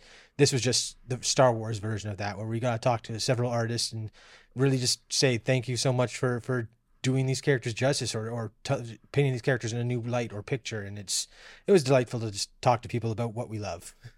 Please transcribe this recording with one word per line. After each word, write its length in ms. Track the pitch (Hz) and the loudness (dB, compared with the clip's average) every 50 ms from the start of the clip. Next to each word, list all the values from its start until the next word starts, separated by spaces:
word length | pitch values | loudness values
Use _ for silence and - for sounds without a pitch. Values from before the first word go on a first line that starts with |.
| - - - - - _ _ - | -18 -20 -20 -20 -20 _ _ 4
this 160 | 143 135 143 | 4 4 4
was 80 | 123 | 2
just 340 | 104 127 117 - - - - - - - | 2 2 0 0 -2 -4 -8 -14 -8 -8
the 120 | 123 120 | -8 -4
Star 320 | - - - - 135 127 117 | -4 0 4 6 6 6 4
Wars 260 | 113 110 110 113 104 | 2 -2 -4 -6 -4
version 300 | 95 110 110 98 98 107 | -4 -4 -4 -4 -4 -6
of 80 | 101 92 | -6 -4
that, 200 | 104 101 101 92 | -6 -6 -6 -6
where 100 | 110 113 | -6 -4
we 120 | 113 117 | -4 -2
got 120 | 117 127 117 | 0 0 -2
to 60 | 113 | 0
talk 220 | - 131 120 113 - | 2 2 0 0 -2
to 160 | - 117 107 | -6 -6 -4
several 320 | - - 131 117 120 123 | -2 0 0 0 0 0
artists 400 | 120 117 117 113 120 113 - - | 0 0 0 0 -2 -2 -4 -4
and 180 | - 113 110 107 - - - - - - - _ _ | -4 -8 -10 -10 -12 -16 -20 -20 -20 -20 -20 _ _
really 220 | 120 131 139 135 127 | 2 2 4 4 2
just 340 | 123 120 - - _ _ | 2 0 -2 -2 _ _
say 260 | - - - 135 123 113 | 0 2 4 4 2 2
thank 300 | - - 131 131 110 - | 2 2 2 2 0 -2
you 80 | 123 113 | -4 0
so 140 | - 139 123 | 0 2 2
much 220 | 123 123 120 - - | 2 2 0 0 -2
for, 220 | - 127 123 120 | 0 0 0 -2
for 280 | - - 127 123 113 - _ _ _ _ _ _ | -2 -2 -2 -2 -2 -6 _ _ _ _ _ _
doing 240 | - 135 131 135 131 | 0 0 2 2 2
these 140 | 131 135 127 | 0 0 0
characters 340 | - 156 139 120 - 123 113 | 2 2 2 2 0 -2 -2
justice 400 | - 127 135 143 - 127 107 - | 0 0 2 2 0 -2 -4 -4
or, 160 | 113 110 113 | -4 -6 -6
or 220 | 120 117 113 107 - _ - | -6 -6 -6 -8 -10 _ -4
t-, 340 | - 139 107 117 117 117 - - _ - | -4 -2 -2 -4 -8 -12 -16 -16 _ 0
painting 180 | 139 143 135 | 2 2 2
these 100 | 131 120 | 2 0
characters 300 | - - 135 117 - 113 | 0 0 0 0 0 -2
in 80 | 110 120 | -4 -2
a 40 | 120 | -2
new 160 | 123 123 123 | -2 -2 -2
light 320 | 113 120 120 123 120 107 101 | -2 -2 -2 -2 -2 -2 -6
or 100 | 101 101 | -10 -6
picture. 380 | - 139 131 - - 113 107 | -4 -6 -6 -4 -6 -8 -6
And 180 | 101 98 101 104 | -8 -8 -10 -10
it's, 300 | 101 - - - - - - - - - - - _ - | -8 -4 -4 -4 -4 -6 -12 -20 -20 -20 -20 -8 _ 4
it 40 | |
was 120 | 202 185 135 | 6 6 6
delightful 360 | 127 139 127 123 - - 120 | 6 4 4 4 2 -2 -4
to 120 | 113 110 | -4 -4
just 180 | 98 104 - - _ _ | -4 -6 -8 -8 _ _
talk 200 | - 131 120 113 | 2 4 4 4
to 80 | - 101 | 0 -4
people 220 | - 117 117 117 | -4 -4 -2 -2
about 220 | 110 98 117 113 101 | -2 -2 -4 -4 -4
what 140 | 113 123 - | -6 -8 -8
we 80 | 110 107 | -8 -8
love. 380 | 104 95 85 87 - - - _ - - - | -6 -6 -8 -8 -12 -16 -20 _ -20 -20 -20